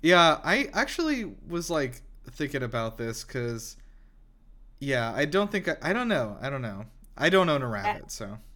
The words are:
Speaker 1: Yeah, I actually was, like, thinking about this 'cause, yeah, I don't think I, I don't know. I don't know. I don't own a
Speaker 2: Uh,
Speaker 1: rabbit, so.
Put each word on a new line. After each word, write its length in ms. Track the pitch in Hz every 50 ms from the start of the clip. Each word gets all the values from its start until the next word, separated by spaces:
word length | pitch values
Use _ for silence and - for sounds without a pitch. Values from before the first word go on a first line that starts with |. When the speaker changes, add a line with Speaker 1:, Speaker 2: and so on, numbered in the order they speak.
Speaker 1:
Yeah, 380 | - 165 180 180 170 165 151 - -
I 260 | 156 185 262 277 - -
actually 600 | 196 254 - - - 339 311 294 254 220 165 101 - - -
was, 220 | 170 170 170 143
like, 320 | 175 156 139 131 123 - - - - - - -
thinking 320 | - - 156 135 - 139 127
about 340 | 117 117 120 113 113 110 -
this 260 | 120 113 113 - -
'cause, 540 | - - 131 120 120 117 113 113 - - - - - - - - - _ - - _ _ _ - - - - - - - -
yeah, 340 | 139 139 135 123 117 113 107
I 100 | 117 143
don't 240 | 147 147 190 208 202
think 160 | 208 202 - 170
I, 100 | 156 -
I 120 | - 151 190
don't 140 | 220 247 233
know. 280 | 208 151 120 107 101 -
I 80 | - 135
don't 120 | 143 135
know. 240 | 123 113 98 95 110 117 - - - - - -
I 120 | 143 165
don't 180 | 185 190 185 170
own 120 | 151 139
a 60 | 131 120
Speaker 2:
Uh, 20 |
Speaker 1:
rabbit, 420 | 110 101 98 104 104 - - -
so. 280 | - - 107 98 104 110 - - -